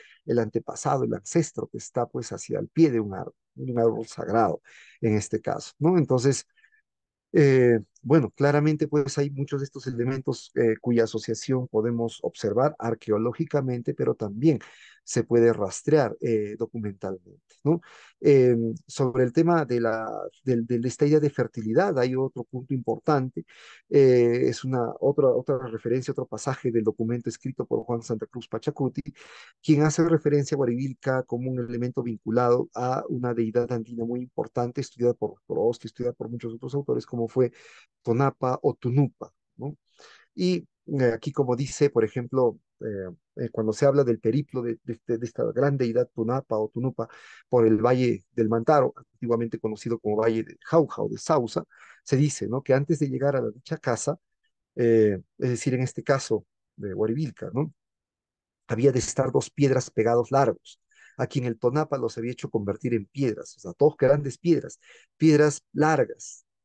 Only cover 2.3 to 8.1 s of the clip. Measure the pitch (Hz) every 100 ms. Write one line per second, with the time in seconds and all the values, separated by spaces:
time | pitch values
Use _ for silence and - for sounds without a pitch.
2.3 | 98 - - - - 160 117 104 95 -
3.3 | - _ - 131 120 113 110 113 - -
4.3 | 113 101 80 _ - - _ 113 107 -
5.3 | 107 - - - _ 156 185 139 127 135
6.3 | 131 - _ _ _ _ _ _ _ _
7.3 | 175 139 131 123 113 - _ 120